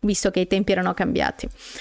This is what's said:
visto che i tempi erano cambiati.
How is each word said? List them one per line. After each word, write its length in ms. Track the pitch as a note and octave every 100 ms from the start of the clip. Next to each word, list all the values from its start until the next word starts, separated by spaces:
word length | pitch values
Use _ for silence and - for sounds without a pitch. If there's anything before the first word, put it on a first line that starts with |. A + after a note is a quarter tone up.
visto 280 | G#3 G3 G3+
che 100 | F#3
i 60 | F3+
tempi 260 | G3 G3
erano 220 | F#3+ F#3
cambiati. 520 | F3+ F3+ - - - - - - -